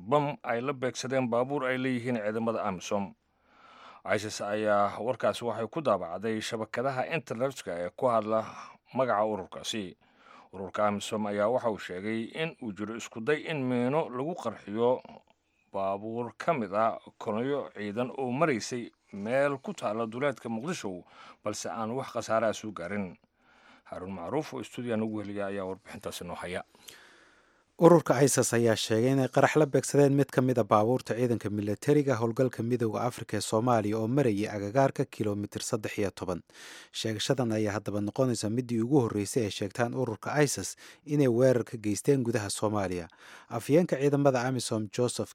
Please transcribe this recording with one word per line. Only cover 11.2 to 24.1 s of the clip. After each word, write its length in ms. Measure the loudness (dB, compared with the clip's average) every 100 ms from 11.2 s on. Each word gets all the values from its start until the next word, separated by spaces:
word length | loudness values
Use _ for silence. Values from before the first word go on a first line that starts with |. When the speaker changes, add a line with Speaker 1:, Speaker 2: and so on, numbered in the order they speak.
| -2
Speaker 1:
ayaa 200 | 0 2
waxa 220 | 2 0
uu 80 | -4
sheegay 440 | -8 -8 -4 -4 -6
in 220 | -6 -8 -6
uu 80 | -10
jiro 220 | -6 -6 -8
isku 240 | -10 -8
day 220 | -2 -2 -2
in 160 | -4 0
miino 400 | 0 2 0 -2
lagu 240 | -4 -6 -4
qarxiyo 680 | -6 -8 -8 0 2 0 -4 -20 _ _ _ _ _
baabuur 580 | -4 -2 -2 -6 -6 -8 -6
ka 160 | -2
mid 200 | -2 0
ah 240 | 0 0 0 -10 -12
kolonyo 500 | -4 -2 0 -2 -4 -8
ciidan 320 | -6 -4 -4 -4
oo 140 | -4
maraysay 580 | 0 2 0 -2 -8 -10 _ _
meel 440 | -10 -2 0 0 -2
ku 160 | -8
taalla 320 | -6 -4 -2 -4
duleedka 420 | -2 -4 -4 -6
Muqdisho, 540 | -6 -4 -6 -6 -10 -14 -20 -20 -10
balse 220 | -8 -6 -6
aan 220 | -6 -4
wax 180 | -6 -6
khasaare 340 | -6 0 2 2
ah 40 |
soo 180 | -2 -6
gaarin. 420 | -8 -6 -4 -6 -8 _ _ _ _ -20 -20 -14
Haruun 220 | -12 -10